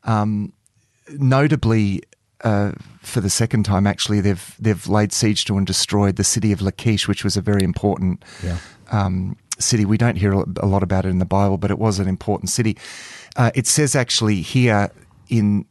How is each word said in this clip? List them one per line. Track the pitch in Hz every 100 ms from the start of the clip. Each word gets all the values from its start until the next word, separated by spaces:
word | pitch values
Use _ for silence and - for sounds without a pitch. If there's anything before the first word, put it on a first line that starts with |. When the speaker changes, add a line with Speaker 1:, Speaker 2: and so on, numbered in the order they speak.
Speaker 1:
Um, | - 110 104 104 104 _ _ _ _ _ - 147
notably, | 135 131 147 156 113 110 104 95 - _ _ _
uh, | 117 101 101 - - -
for | - 117
the | 95
second | - 113 110
time, | 98 98 101
actually, | 98 - 104
they've, | 98 92 - -
they've | 110 95 82
laid | 104 104
siege | - 110 104
to | - 98
and |
destroyed | 92 95 - 104 101
the | 92
city | 98 - 107
of | 98
Lachish, | 98 - 117 104 -
which | 98
was | 101 101
a |
very | 98 101
important, | 90 - 104 87 92 87 - -
Speaker 2:
Yeah. | 87 87 - - -
Speaker 1:
um, | 107 98 92 92 - _ -
city. | - 120
We | 101 110
don't | 117 90
hear | 101
a | 98 - 90 98
lot | 98
about | 92 95
it | 95
in | 92
the |
Bible, | 92 98 101 95
but | 101
it | 95
was | 110 95
an | 95
important | 92 - 101 92
city. | - 107 104 - - - - -
Uh, | - 117
it | 139
says | - - 147
actually | 143 120 - 107 101
here | 78 127 120 104 101 - - _ _
in | 117 104 101 -